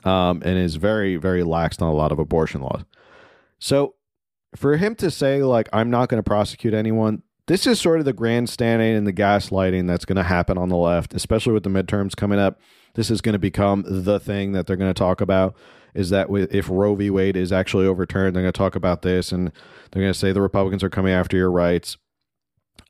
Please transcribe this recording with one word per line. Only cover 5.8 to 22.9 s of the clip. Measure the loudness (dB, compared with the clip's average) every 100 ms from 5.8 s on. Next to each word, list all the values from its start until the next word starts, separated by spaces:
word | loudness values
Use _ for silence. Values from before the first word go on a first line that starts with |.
| 0
not | 0 0
gonna | 0
prosecute | 0 0 0 -2 -2
anyone," | 0 0 0 0 -2 -8 _ -2
this | 0 2
is | 2
sort | 2 2
of |
the | 0
grandstanding | -2 0 0 -2 -2 0 2 2 2
and | 0
the |
gaslighting | 2 2 2 0 -2 0 0 0
that's | -2
gonna | -2 -2
happen | 0 0 0 0
on | 0
the | 2
left, | 2 0 -2
especially | -6 -2 0 2
with | 0
the | 0
midterms | -2 0 -2 -4 -4
coming | 0 2
up. | 2 0 _ _ _
This | -4 -2
is | 0
gonna | 0 0
become | -2 0 2 2 -2
the | -4 0 -2
thing | -2 -4 -4
that | -4 -2
they're | -2
gonna | 0
talk | 0 0 0
about, | 2 2 2 -2 -20 -20 _
is | -6 0
that | 0 0
with, | 0 0
if | -2 -2
Roe | 0 2
v. | 0 0
Wade | 0 0 0
is | 0
actually | 0 0 2 2
overturned, | 0 -2 0 0
they're | 0
gonna | -2
talk | 0 -2
about | 0 -2 0
this, | 0 -2 -2
and | -2 -4 -6 -20 -20 -8
they're | -2
gonna | -2
say | 0 0
the | 0
Republicans | 0 0 0 -2
are | -2
coming | 0 2
after | 2 0 0
your | 2
rights. | 2 2 0 -4 -16 _ _ _ _ _ _ _ _ -4